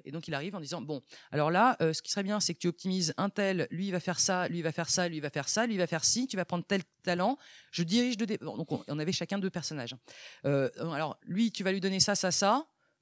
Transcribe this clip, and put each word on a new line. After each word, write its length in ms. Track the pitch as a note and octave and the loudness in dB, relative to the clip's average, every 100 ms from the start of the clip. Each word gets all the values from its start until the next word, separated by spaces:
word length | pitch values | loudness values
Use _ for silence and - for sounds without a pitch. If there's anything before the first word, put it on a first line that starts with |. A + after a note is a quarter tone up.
| C#3+ | -10
et 60 | |
donc 160 | D#3+ D#3+ | -10 -6
il 60 | |
arrive 220 | C#3+ F3+ F#3 | -6 -6 -8
en 40 | |
disant, « 220 | C#3+ E3+ | -8 -8
Bon, 220 | D3 C#3 - - - | -6 -8 -10 -20 -4
alors 200 | D3+ D3+ | 0 4
là, 260 | F3+ B3 - | 6 6 4
euh, 120 | D#3+ | 2
ce 80 | D#3 | 0
qui 100 | - | -4
serait 120 | G3+ | -2
bien, 160 | G3 G#3 | 0 0
c'est 140 | - | 0
que 60 | E3 | 0
tu 80 | F3 | -2
optimises 460 | - F#3+ F#3 D#3+ - | 0 -2 0 0 0
un 120 | G3 | -2
tel, 380 | - G3 F#3 - | 0 2 2 -2
lui, 160 | D#3+ G3 | -4 -2
il 40 | |
va 80 | F3+ | -2
faire 200 | F#3 E3 | 0 0
ça, 280 | - F3+ F3 | 2 2 0
lui, 120 | E3+ | -2
il 40 | |
va 80 | D#3+ | -2
faire 180 | E3+ D#3+ | -2 0
ça, 180 | F#3 F3 | 0 0
lui, 100 | D#3 | -2
il 40 | |
va 80 | C#3+ | -4
faire 200 | D3 - | -4 0
ça, 180 | G#3+ A#3+ | 0 2
lui, 80 | G3 | 2
il 20 | |
va 100 | E3+ | 0
faire 160 | D#3+ | 2
ci, 240 | - A#3 C4 | 2 2 0
tu 100 | F#3+ | -4
vas 80 | E3+ | -4
prendre 200 | F3 - | -4 0
tel 160 | G3 - _ | -2 -2 _
talent, 340 | F#3 F3 G3+ C#4 - - - | -2 2 2 0 -8 -20 -8
je 120 | - | -4
dirige 340 | E3 A#3 B3 G#3+ | 2 2 2 0
deux 80 | A3 | -2
dé-, » 120 | A3 | -4
Bon, 160 | D#3 G#2+ | -6 -6
donc 140 | - | -4
on, 120 | - - | -4 -4
on 120 | D3+ | -4
avait 120 | D3+ | -2
chacun 260 | D#3 E3+ G3 | -2 -2 -2
deux 100 | F#3 | -2
personnages. 460 | F3 - D3+ A#2 C3 - - - - C#3 | -4 -6 -6 -8 -10 -18 -20 -20 -4 2
Euh, 240 | C#3 C3+ - E3 | 2 2 -2 -4
alors, 260 | D3 D3+ - | -2 -4 -6
lui, 280 | - F3+ A#3 | -4 0 0
tu 120 | - | 0
vas 80 | F#3+ | 0
lui 100 | G3 | 0
donner 180 | F#3+ F#3+ | 0 2
ça, 160 | - G3+ | 2 2
ça, 160 | F#3 | 0
ça, 360 | - G3 C4 - _ _ _ | 2 4 4 0 _ _ _